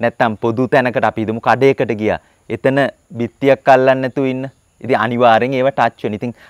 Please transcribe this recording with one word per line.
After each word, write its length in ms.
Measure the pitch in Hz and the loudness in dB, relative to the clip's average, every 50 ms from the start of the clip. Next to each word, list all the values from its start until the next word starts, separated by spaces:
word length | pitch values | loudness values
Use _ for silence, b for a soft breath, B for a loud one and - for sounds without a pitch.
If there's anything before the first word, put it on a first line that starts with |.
නැත්තම් 360 | 110 117 - - 127 113 107 | -4 -4 -2 0 -2 -2 -2
පොදු 320 | - - 117 113 110 127 113 | -2 -4 -2 -2 -2 -2 0
තැනකට 360 | - 139 123 123 110 131 110 | 2 2 2 0 -2 0 0
අපි 160 | 110 - 110 | 0 0 -2
හිතමු 180 | 110 98 110 113 | -4 -4 -4 -2
කඩේකට 520 | - 123 113 120 135 135 131 - 135 107 117 | 0 0 2 2 4 2 2 0 -2 -4 -4
ගියා. 240 | 104 107 104 90 80 _ _ _ _ _ - | -2 -2 -2 -2 -4 _ _ _ _ _ -10
එතන 280 | 110 107 - 131 135 139 139 - - _ _ - | -6 -4 -2 0 0 0 -2 -2 -4 _ _ -14
බිත්තියක් 600 | - 117 117 110 _ - 139 135 135 - - 147 | -10 -8 -8 -8 _ -2 0 2 2 2 4 4
අල්ලන්න 320 | 135 131 131 131 131 131 | 4 4 4 4 2 0
නැතුව 240 | 131 127 - 143 135 | -2 -6 -4 -4 -4
ඉන්න. 180 | 131 127 131 131 135 - _ _ _ _ _ | -4 -4 -6 -8 -12 -14 _ _ _ _ _
ඉතින් 160 | - 113 127 | -6 -2 -2
අනිවාර්යෙන් 580 | 107 107 117 123 120 123 120 113 110 120 127 139 | 0 0 -2 0 2 4 4 4 4 2 0 -2
ඒව 140 | 127 127 135 | -2 -2 -2
ටච් 320 | 135 - 120 117 - _ | 0 0 -2 -2 -2 _
වෙන. 120 | - 117 104 | -8 -6 -6
ඉතින් 180 | 101 - 120 113 b b b | -6 -8 -8 -10 b b b